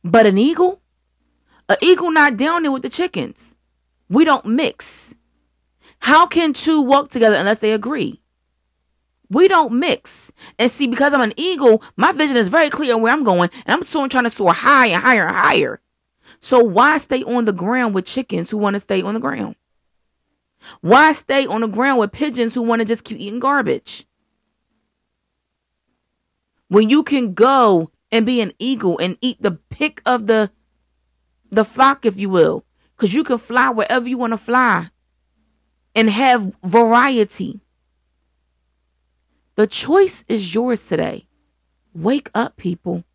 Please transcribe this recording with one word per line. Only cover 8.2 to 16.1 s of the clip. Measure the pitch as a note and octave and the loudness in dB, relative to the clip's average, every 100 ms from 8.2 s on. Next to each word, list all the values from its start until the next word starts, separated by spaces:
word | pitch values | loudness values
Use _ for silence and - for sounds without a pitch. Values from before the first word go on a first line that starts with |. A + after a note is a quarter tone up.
| _ _ _ _ _ _ _ _ _ _ _ | _ _ _ _ _ _ _ _ _ _ _
We | G#3 F#4+ | 2 4
don't | F4+ C4+ | 4 2
mix. | A#3+ E4+ - - - - _ - - | 0 -2 -4 -8 -20 -20 _ -20 -2
And | A#3+ | -2
see, | - C4+ | 0 -4
because | A#3+ C#4+ | 0 0
I'm | C#4 | 2
an | A3 - | -2 -2
eagle, | F4 E4+ C4 A3 - - | -6 2 4 4 0 -2
my | D4+ | -2
vision | D#4 D4+ B3 | 0 0 0
is | F#3+ | 0
very | D4+ D4+ | 0 0
clear | - C#4+ A#3 | -2 -2 0
where | A3+ | 0
I'm | D4 | 0
going, | A#3 F3+ F3 - | 2 0 0 -4
and | - | -4
I'm | D#4 | -4
soaring, | F4 D#4+ C4+ | -2 -4 -2
trying | C4 | -2
to | A#3 | -2
soar | - F#3 | 0 0
high | - B3 C#4 A#3+ | 2 2 4 4
and | F3 | 2
higher | B3 A#3 E3+ | 2 2 0
and | F3 | 0
higher. | D3 C#3+ C3 G#2+ _ _ _ | 0 0 -2 -6 _ _ _